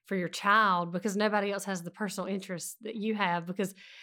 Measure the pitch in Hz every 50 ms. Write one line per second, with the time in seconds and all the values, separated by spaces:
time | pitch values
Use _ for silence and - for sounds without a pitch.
0 | _ - 196 185 180 165 - - - 202 208 220 220 202 180 175 175 170 170 180
1 | 185 214 190 208 214 214 208 208 196 202 202 196 190 202 190 175 170 175 - -
2 | 214 196 190 190 180 185 196 190 190 190 185 165 - - - - - 214 226 226
3 | 202 220 220 208 202 180 175 175 170 175 185 - 196 185 - - - - - -